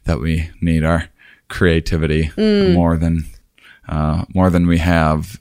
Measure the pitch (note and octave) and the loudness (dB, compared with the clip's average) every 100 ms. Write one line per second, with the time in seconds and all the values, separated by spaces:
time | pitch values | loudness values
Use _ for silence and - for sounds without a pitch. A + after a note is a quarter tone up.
0 | - D2+ D#2+ D#2+ D#2+ - E2+ D#2+ D#2+ E2 | -4 -2 -2 -2 -4 -4 -2 0 2 0
1 | - _ - _ - - F2+ E2 D#2 E2+ | -4 _ -20 _ -12 0 2 2 0 -4
2 | D#2 D#2 D2+ - G#3+ G#3 F#2 F2 E2+ E2 | -2 -2 -2 -2 0 2 2 2 2 0
3 | E2 E2 D#2 - _ _ - - - D#2 | -2 -2 -6 -16 _ _ -20 -20 -8 -4
4 | D2+ D#2+ - F#2 F#2 F2 F2 E2+ F2 E2+ | -2 -2 -4 0 2 4 2 2 2 2
5 | D#2 D#2 - - | 2 0 -4 -10